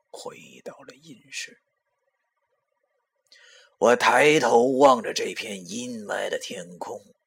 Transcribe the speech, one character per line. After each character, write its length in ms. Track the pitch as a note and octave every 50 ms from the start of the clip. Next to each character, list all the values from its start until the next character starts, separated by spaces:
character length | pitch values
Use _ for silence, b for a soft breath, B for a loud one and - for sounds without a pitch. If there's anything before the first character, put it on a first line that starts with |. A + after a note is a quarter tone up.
| _ _
回 500 | - - - - - - - - - - -
到 120 | - - -
了 120 | C#3 - -
阴 380 | C#3 D#3 E3 B2+ G#2 _ C3+
室。 300 | - - - - - _ _ _ _ _ _ _ _ _ _ _ _ _ _ _ _ _ _ _ _ _ _ _ _ _ _ _ _ _ _ _ _ _ _ _ b b b b b b b b b b
我 180 | - A2+ B2
抬 440 | A#2+ - A2 A#2+ B2+ C#3+ D3+ D3+ D#3
头 380 | B2+ A2+ A#2+ A#2 A#2+ C3+ C3+ B2+
望 240 | C#3+ C#3 B2+ A#2
着 100 | G#2+ - -
这 200 | - A#2 G#2+ A#2+
片 340 | - A2 A2+ G2+ F#2+ F2+ -
阴 380 | G3 A#3+ B3 B3 A#3+ A3 -
霾 240 | - - G2 G2+ -
的 80 | - -
天 400 | - - - F#3+ F3 F3 F3+ -
空 380 | - - - - - _ _ _ _